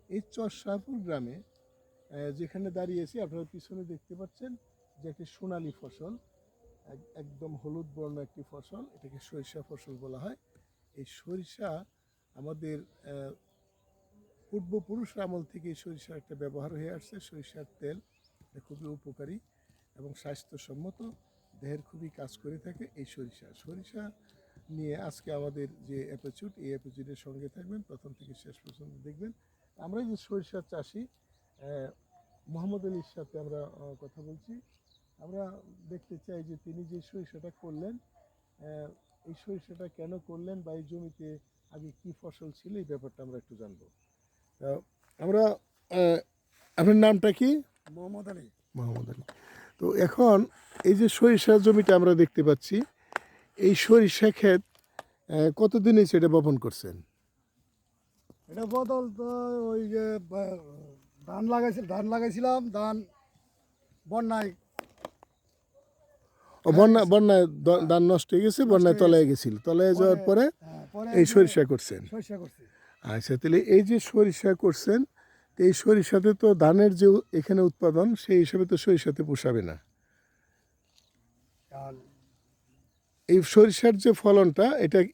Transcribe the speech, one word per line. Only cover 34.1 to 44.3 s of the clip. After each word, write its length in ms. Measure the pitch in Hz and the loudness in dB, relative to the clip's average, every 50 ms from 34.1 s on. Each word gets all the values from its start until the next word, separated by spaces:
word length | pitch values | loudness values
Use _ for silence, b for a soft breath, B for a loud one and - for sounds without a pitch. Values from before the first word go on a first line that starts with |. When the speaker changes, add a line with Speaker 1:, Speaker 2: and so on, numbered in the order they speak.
| _ 156 151 | _ -20 -20
Speaker 1:
বলছি। 380 | 156 160 156 _ 226 233 247 - _ _ _ _ _ _ _ _ _ _ _ | -20 -20 -20 _ -20 -20 -20 -20 _ _ _ _ _ _ _ _ _ _ _
আমরা 420 | 156 165 190 196 196 185 196 196 _ 175 180 180 175 160 | -20 -18 -16 -14 -14 -16 -16 -20 _ _ _ _ _ -20
দেখতে 300 | 180 175 - _ 185 151 - | -20 -20 -20 _ -20 -20 -20
চাই 160 | - 180 170 160 | -18 -18 -18 -18
যে 140 | 160 165 | -18 -20
তিনি 280 | 151 _ 165 160 175 175 | -20 _ -20 -20 -20 -20
যে 160 | 160 180 175 | -18 -18 -20
সরিষাটা 500 | 156 _ - 196 175 - - 160 156 175 - _ | -20 _ -20 -20 -20 -20 -20 -20 -20 -20 -20 _
করলেন, 380 | - 170 156 151 175 208 240 240 | -20 -18 -16 -16 -14 -16 -16 -18
আহ, 920 | - _ _ _ _ _ _ _ _ _ _ _ 147 151 151 151 147 151 175 _ _ _ _ _ _ | -20 _ _ _ _ _ _ _ _ _ _ _ -20 -20 -20 -18 -20 -20 -20 _ _ _ _ _ _
এই 80 | 165 165 - _ | -20 -20 -20 _
সরিষাটা 420 | 208 196 180 - - 180 170 180 170 | -16 -16 -16 -18 -20 -20 -20 -20 -20
কেন 300 | - - 160 165 185 180 | -18 -18 -18 -16 -16 -18
করলেন 440 | - - 170 170 175 180 190 190 165 | -18 -20 -20 -18 -16 -16 -16 -16 -16
বা 100 | 160 160 | -16 -16
এই 100 | 165 156 | -16 -16
জমিতে 560 | 143 170 170 170 165 156 _ 160 156 151 147 _ _ _ _ _ _ | -16 -18 -18 -18 -18 -20 _ -20 -18 -18 -20 _ _ _ _ _ _
আগে 200 | 156 156 156 151 135 _ - | -20 -20 -20 -20 -20 _ -20
কি 100 | 180 139 - - | -20 -20 -20 -20
ফসল 280 | 165 143 _ 165 156 | -20 -20 _ -20 -20
ছিল, 260 | 143 _ _ 185 208 | -20 _ _ -18 -16
এই 80 | 202 180 | -16 -14
ব্যাপারটা 380 | 147 147 135 131 131 - - 135 | -12 -14 -14 -14 -18 -20 -20 -20
আমরা 160 | 127 127 123 | -20 -20 -20
একটু 180 | - _ 123 | -20 _ -20
জানবো। 280 | 104 113 104 95 85 _ _ _ _ _ _ _ _ _ _ | -20 -20 -20 -20 -20 _ _ _ _ _ _ _ _ _ _